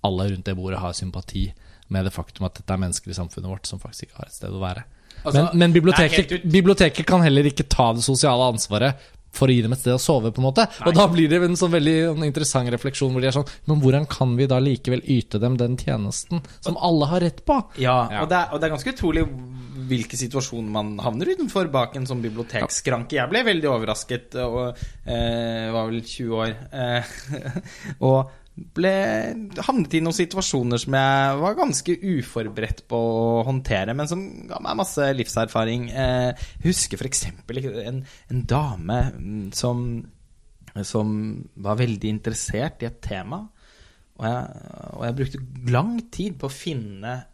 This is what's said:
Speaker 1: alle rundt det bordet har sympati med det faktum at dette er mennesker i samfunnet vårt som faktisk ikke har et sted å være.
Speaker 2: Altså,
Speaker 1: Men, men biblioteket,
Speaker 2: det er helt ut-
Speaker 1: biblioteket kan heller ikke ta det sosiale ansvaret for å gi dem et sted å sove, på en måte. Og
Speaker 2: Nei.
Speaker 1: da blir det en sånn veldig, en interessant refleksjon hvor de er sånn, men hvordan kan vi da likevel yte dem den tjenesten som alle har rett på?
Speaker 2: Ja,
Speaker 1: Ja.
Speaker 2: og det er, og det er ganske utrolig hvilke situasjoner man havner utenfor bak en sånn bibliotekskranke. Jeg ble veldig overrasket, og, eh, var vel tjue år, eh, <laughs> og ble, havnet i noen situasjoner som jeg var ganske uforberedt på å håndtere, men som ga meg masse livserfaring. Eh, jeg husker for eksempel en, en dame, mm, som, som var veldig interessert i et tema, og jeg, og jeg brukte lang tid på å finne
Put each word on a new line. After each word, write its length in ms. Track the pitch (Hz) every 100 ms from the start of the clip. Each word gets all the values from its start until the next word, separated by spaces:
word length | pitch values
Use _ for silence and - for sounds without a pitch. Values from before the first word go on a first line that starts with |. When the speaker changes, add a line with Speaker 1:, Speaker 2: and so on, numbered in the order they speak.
| 104
Speaker 1:
alle 220 | 92 98
rundt 160 | 95 92
det 80 | 92
bordet 240 | 95 95
har 140 | 92 90
sympati 500 | 95 92 - 95 95 - - - _
med 140 | 95 95
det 80 |
faktum 320 | - 85 - 92
at 60 | -
dette 140 | -
er 80 | 95
mennesker 320 | 92 87 -
i 60 | 87
samfunnet 320 | 87 - 90
vårt 140 | 95 -
som 100 | 98
faktisk 260 | - - -
ikke 120 | -
har 80 | -
et 80 | -
sted 160 | 98
å 80 | 95
være. 220 | 95 90 117 - _ -
Speaker 2:
Altså, 180 | - 139 165
Speaker 1:
Men, 60 | 170
men 160 | 175 170
biblioteket, 400 | 160 147 160 160
Speaker 2:
det 60 |
er 140 | 151 180
helt 80 | 175
ut- 60 |
Speaker 1:
biblioteket 540 | 175 185 196 170 - 160
kan 160 | 180
heller 220 | 165 139 143
ikke 180 | 135 147
ta 220 | - 120
det 100 | 113 117
sosiale 400 | 131 147 123 127
ansvaret 560 | 113 - 104 127 139 - - -
for 160 | - 135
å 60 |
gi 80 | 123
dem 80 | 110
et 80 | 131
sted 140 | -
å 60 | 127
sove, 280 | - 143 113
på 100 | 113
en 20 |
måte. 200 | 131 131 226 -
Og 80 | -
Speaker 2:
Nei. 60 | 170
Speaker 1:
da 60 | 202
blir 200 | 170 160
det 80 | 180
en 140 | 175 175
sånn 140 | 180
veldig, 220 | 170 147 160 165
en 140 | 156 151
interessant 420 | 139 151 135 123
refleksjon 460 | 120 139 135 135
hvor 80 | 127
de 60 | 131
er 60 | 131
sånn, 100 | 147 - -
men 140 | 151
hvordan 240 | 131 135 147
kan 240 | - 131 120
vi 80 | 135
da 120 | 127
likevel 400 | 139 131 - 123 -
yte 320 | 131 - 107
dem 160 | 117 127
den 200 | 120 127
tjenesten 640 | - 123 101 - - 170 - -
som 160 | - 185
alle 320 | 180 165 143
har 160 | 180
rett 160 | 175 - -
på? 100 | 285 - -
Speaker 2:
Ja, 160 | 127 127 117
Speaker 1:
Ja. 120 | 107
Speaker 2:
og 60 | 160
det 80 | 180
er, 160 | 175
og 80 | 147
det 80 | 160
er 60 | 151
ganske 160 | 254
utrolig 320 | 262 185 160 147 131 127 127 123 135 127
hvilke 320 | 127 113 113
situasjoner 480 | 127 135 131 117 107
man 220 | 107 107 104
havner 340 | 113 113 202
utenfor 380 | 381 277 202 175
bak 240 | 135 120 139
en 80 | 127
sånn 140 | 123
bibliotekskranke. 920 | 117 110 117 117 110 - - 123 120 147
Jeg 140 | 123
ble 120 | 214
veldig 300 | 240 180 151
overrasket, 640 | 123 110 107 - 123 - 127
og, 400 | 123 120 123 120 - - -
eh, 680 | 120 117 117 117 113 113
var 160 | 113 113
vel 140 | 113
tjue 340 | 117 - 120 113
år, 180 | 113 110 131
eh, 340 | 139 123 120 117 - 131 143 -
<laughs> 480 | 120 - - - 139
og 300 | 131 131 135 - - - -
ble, 160 | - 185 190 202 220 220 226 208 -
havnet 300 | - 254 151
i 60 | 165
noen 120 | 165
situasjoner 680 | 165 170 190 185 139 120 120
som 140 | -
jeg 440 | 135 135 135 139 139
var 160 | 170 220
ganske 380 | 320 - - 175
uforberedt 880 | 190 165 123 - 110 104 110 -
på 140 | - 117
å 440 | 117 113 113 117 117
håndtere, 480 | 131 131 107 98 131
men 100 | 147
som 400 | 175 196 - -
ga 120 | -
meg 160 | - -
masse 300 | 185 - 139
livserfaring. 720 | 135 117 - 113 117 113 117 120
Eh, 380 | 120 131 127 127 123 - -
jeg 60 | 160
husker 320 | 185 - 98
for 80 | 127
eksempel 540 | - - - - 123 135 107
en, 220 | 107 131 135 - _
en 160 | 127
dame, 540 | 113 131 151 98 82 120 131 -
mm, 300 | 95 107 98
som, 260 | - 123 120 123 117 - - - _ - _ - -
som 300 | 98 113 107 107 107 107 85 -
var 240 | 98 107
veldig 300 | 123 104 107
interessert 720 | 107 113 110 - 104 143 -
i 60 | 117
et 100 | -
tema, 400 | - 95 95 165 214 _ _ _ - _ _ _
og 80 | 113
jeg, 400 | 120 - - - - - -
og 80 | 120
jeg 100 | 123
brukte 560 | 135 - 131 131 123
lang 220 | 123 190 233 226
tid 260 | - 196 135
på 80 | 135
å 60 |
finne 640 | 135 - 139 107 98 107 127 123